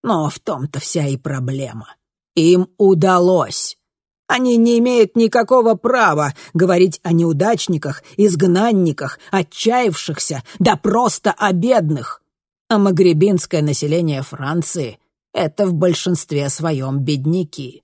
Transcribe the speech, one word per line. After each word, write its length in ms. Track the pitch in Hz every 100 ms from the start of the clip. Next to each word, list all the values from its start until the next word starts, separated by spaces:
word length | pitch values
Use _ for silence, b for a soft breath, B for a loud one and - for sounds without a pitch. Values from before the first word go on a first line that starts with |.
Но 260 | 247 180 151
в 80 | -
том-то 400 | - 147 143 139
вся 280 | - 175 143
и 100 | 135
проблема. 800 | 151 135 127 135 131 110 107 - _ _ _ -
Им 320 | 165 180 185 _
удалось. 960 | 202 175 190 180 180 185 117 - - - _ _ _ _ -
Они 280 | 247 254 233
не 220 | 233 233
имеют 380 | 247 240 208 233
никакого 580 | 226 240 226 254 226
права 600 | 214 226 247 208 151 147 B B
говорить 460 | 170 185 175 185 -
о 100 | 170
неудачниках, 920 | 165 170 147 202 233 - 160 143 - B B
изгнанниках, 1000 | 208 170 180 180 226 202 170 - 143 - B
отчаявшихся, 1120 | 190 180 - 220 247 233 151 - 147 - 135 B B
да 160 | 180 151
просто 560 | 208 226 240 - 208
о 200 | - 208
бедных. 680 | 180 226 247 156 143 110 - _ _ _ _ _
А 100 | 214
магребинское 840 | 202 180 180 156 196 180 - 165
население 600 | 151 139 147 165 165 139
Франции — 760 | 135 131 139 170 156 175 127 104 _ _ _
это 320 | - 160 - 196
в 80 |
большинстве 760 | 165 180 165 185 170 - 147 156
своем 500 | - 160 143 135 139
бедняки. 840 | 135 143 143 180 160 - 127 -